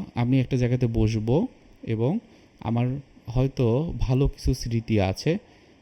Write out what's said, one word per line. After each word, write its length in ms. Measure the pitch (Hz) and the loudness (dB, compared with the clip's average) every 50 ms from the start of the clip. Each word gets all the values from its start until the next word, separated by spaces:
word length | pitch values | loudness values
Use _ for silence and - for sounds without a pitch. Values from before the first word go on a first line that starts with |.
| 185 - - | -2 -6 -4
আমি 240 | - 120 120 131 135 | -2 0 2 2 2
একটা 180 | 127 - - 127 | 2 2 0 0
জায়গাতে 300 | 123 120 123 123 127 117 | 0 0 0 0 0 0
বসবো 600 | 113 113 110 107 113 110 107 110 120 156 233 254 - - _ - - - - | 2 2 2 2 2 0 0 2 2 2 0 -2 -6 -14 _ -20 -20 -16 -6
এবং 360 | - 113 107 113 131 180 233 - - - - - _ _ - | -6 -4 -2 0 0 -2 -2 -6 -10 -20 -20 -20 _ _ -10
আমার 280 | - 113 117 117 120 123 131 143 - - - - _ - | -6 -2 -2 0 0 -2 -2 -6 -10 -14 -20 -20 _ -4
হয়তো 680 | 117 127 131 135 - - 131 113 113 131 160 170 - 120 | 0 0 0 0 0 0 0 2 2 0 -2 -4 -2 -2
ভালো 280 | - 104 131 127 139 139 | 0 2 2 2 2 2
কিছু 260 | - - - - 131 | 0 -2 -2 -2 -2
স্মৃতি 460 | - - 123 113 117 110 - 113 104 | -2 -2 -2 -2 -4 -2 0 2 2
আছে, 380 | 95 92 98 - - 147 165 208 - - - - - _ - _ | 2 2 0 0 0 -2 -2 -2 -4 -12 -20 -20 -20 _ -20 _